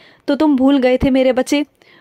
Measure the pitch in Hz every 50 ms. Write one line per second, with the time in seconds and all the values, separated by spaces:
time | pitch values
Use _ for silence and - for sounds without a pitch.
0 | - - _ _ _ - 285 247 311 311 285 247 262 269 285 277 247 254 254 254
1 | - 277 262 269 262 262 247 247 262 - 294 285 294 - _ _ _ _ _ _